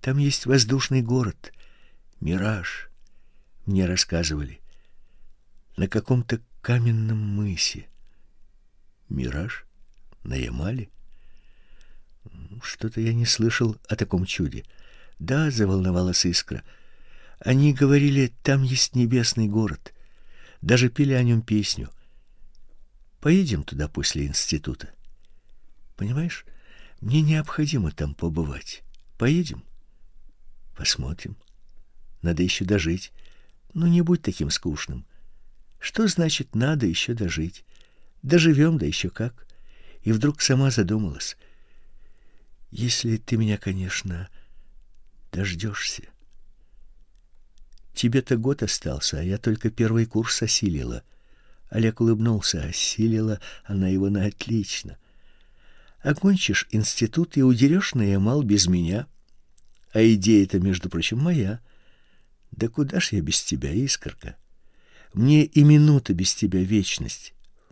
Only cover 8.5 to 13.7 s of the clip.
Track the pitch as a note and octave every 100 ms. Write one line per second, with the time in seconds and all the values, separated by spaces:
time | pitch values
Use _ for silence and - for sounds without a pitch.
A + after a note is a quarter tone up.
8.5 | - _ _ - _ _ C#2 B1 C#2+ G#2
9.5 | - - - - - - - - C3 -
10.5 | A#1+ E2+ B2+ G2+ - - - - - -
11.5 | - - - - - - - - - E2
12.5 | A2 - - A2 A2+ A2+ A#2 A#2 - A2+
13.5 | - A#2